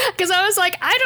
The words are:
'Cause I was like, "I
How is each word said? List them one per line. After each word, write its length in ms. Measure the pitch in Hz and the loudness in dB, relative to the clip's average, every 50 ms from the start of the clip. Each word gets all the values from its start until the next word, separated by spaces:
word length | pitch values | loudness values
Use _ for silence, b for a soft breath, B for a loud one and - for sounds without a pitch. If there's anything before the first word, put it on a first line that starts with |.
| 539 480 - - | -2 -2 -2 -2
'Cause 120 | 359 349 | -2 0
I 140 | 359 359 392 | 0 0 0
was 140 | 427 403 381 | 0 0 0
like, 180 | 359 359 359 - | 0 -2 -2 -2
"I 160 | - 320 453 508 523 | -2 0 0 0 2